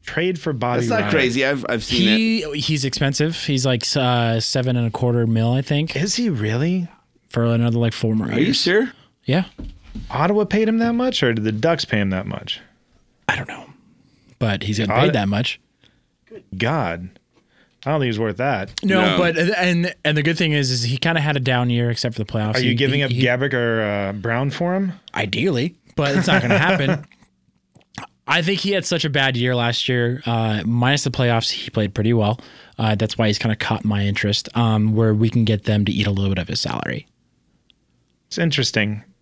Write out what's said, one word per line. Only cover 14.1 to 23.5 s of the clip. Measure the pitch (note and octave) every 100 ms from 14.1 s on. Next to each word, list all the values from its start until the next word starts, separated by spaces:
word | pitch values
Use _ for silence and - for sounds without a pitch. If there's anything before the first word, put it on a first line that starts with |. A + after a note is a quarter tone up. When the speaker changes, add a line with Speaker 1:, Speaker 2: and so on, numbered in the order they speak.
| _ _ _
Speaker 3:
But | A2+ G2
he's | G2+ G#2+
getting | G#2
Speaker 1:
Otta- | A2
Speaker 3:
paid | E3+
that | B2 G2
much. | G2+ B2+ - _ _ _ _ _ _ _
Speaker 1:
Good | A3 - F#2+
God. | A2+ D#3 F#2+ E2+ F#2 - _ _ _ _ _ _ C#3
I |
don't | D#3
think | B2+
he's | G#2+
worth | A2 F#2
that. | C#3+ A2+ G2+ -
Speaker 3:
No, | F#3+ F#3+ G3+
Speaker 2:
No. | F#3
Speaker 3:
but, | F3 E3
and, | F3 G3+ F3+ E3+ F3 -
and | D3+ D3+
the |
good | D3 E3
thing | E3
is, | D3 C3
is | B2+
he | A#2 C3
kinda | E3 E3
had | D3 C#3+
a |
down | B2+ B2 B2
year | A#2+ A#2+
except | A2+ B2
for | A2+
the | G#2
playoffs. | A2+ G#2+ B2+
Speaker 1:
Are |
you | B2
Speaker 3:
He, |
Speaker 1:
giving | A#2 C#3 C#3+
Speaker 3:
he, |
Speaker 1:
up | C3+
Speaker 3:
he | A#2+
Speaker 1:
Gaborik | B2+ B2 C#3